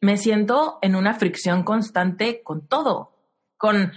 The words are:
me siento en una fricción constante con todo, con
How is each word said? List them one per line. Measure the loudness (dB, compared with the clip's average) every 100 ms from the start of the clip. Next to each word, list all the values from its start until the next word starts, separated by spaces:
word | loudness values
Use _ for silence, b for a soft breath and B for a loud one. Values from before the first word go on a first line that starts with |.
me | 0 2
siento | 2 2 2 2 0 0
en | 0
una | 2 0
fricción | 0 -2 -2 -2 0
constante | 0 -2 -2 -2 -2 -2 -4 -4
con | -8 -12 -4
todo, | -2 0 -4 -6 _ _ _ _ _
con | 0 2 0